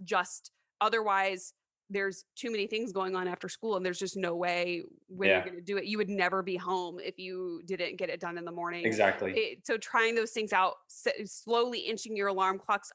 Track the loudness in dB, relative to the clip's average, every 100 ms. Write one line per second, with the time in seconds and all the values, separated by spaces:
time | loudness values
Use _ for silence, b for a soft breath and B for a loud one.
0 | 0 0 0 -4 -14 _ _ 0 2 4
1 | 4 4 4 0 -6 -14 _ _ -4 -2
2 | 0 -2 -12 -8 -4 -2 0 0 0 0
3 | 0 0 -2 -2 -6 -4 -2 0 0 -2
4 | -4 -2 0 0 2 2 0 -2 -6 -16
5 | -12 2 4 4 2 -6 -4 -2 0 0
6 | 0 2 2 2 0 -2 0 -2 -2 -6
7 | -8 -8 -8 -6 -6 -6 -6 -4 -4 -2
8 | -4 -4 -6 -6 -6 -4 -4 0 0 4
9 | 4 4 0 0 0 -2 -4 -4 0 4
10 | 4 4 0 -2 2 4 4 0 -12 -4
11 | -2 -2 -4 -8 0 2 2 -2 -4 -4
12 | -4 -2 0 2 2 0 0 -2 0